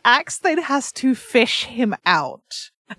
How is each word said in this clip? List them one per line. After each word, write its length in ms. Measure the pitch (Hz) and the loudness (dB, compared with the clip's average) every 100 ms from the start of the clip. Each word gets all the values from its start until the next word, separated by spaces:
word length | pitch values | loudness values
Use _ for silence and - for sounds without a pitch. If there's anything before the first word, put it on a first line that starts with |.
| - | 4
Axe 320 | 262 349 - | 4 2 -2
then 180 | 370 320 | 0 0
has 340 | 311 277 - | 0 -2 -2
to 200 | - 262 | -2 0
fish 520 | 247 - 240 233 - - | 0 0 2 2 -2 -6
him 280 | 233 220 - 175 | -2 -2 0 2
out. 640 | 165 135 - _ - - _ _ | 2 0 -10 _ -16 -16 _ _